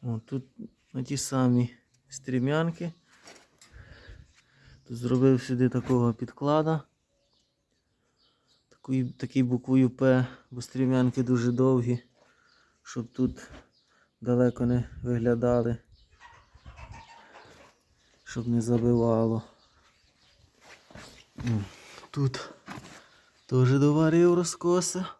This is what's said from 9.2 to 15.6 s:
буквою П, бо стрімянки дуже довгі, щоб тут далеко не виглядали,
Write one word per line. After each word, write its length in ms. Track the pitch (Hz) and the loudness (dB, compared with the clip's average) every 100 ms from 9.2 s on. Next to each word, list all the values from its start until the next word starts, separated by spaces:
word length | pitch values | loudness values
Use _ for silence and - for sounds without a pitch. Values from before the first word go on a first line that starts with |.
| 131 - | -6 -2
буквою 480 | 127 123 - 131 127 | 0 0 2 2 2
П, 360 | 127 131 127 123 - _ | 2 2 4 2 -6 _
бо 120 | 123 | -16
стрімянки 600 | 117 127 131 131 127 123 | -12 -2 0 2 2 0
дуже 300 | 123 123 120 | 0 0 0
довгі, 460 | 123 131 131 120 120 - _ _ _ _ _ _ _ | 2 2 2 0 -4 -6 _ _ _ _ _ _ _
щоб 300 | - - 113 | -14 -12 -12
тут 380 | - 127 - - - _ _ _ _ _ _ | -4 -4 -4 -18 -20 _ _ _ _ _ _
далеко 460 | 120 123 123 120 120 | -2 2 2 0 -2
не 240 | 123 120 - | -2 -4 -10
виглядали, 760 | 120 120 117 120 123 120 | -6 -2 0 0 2 0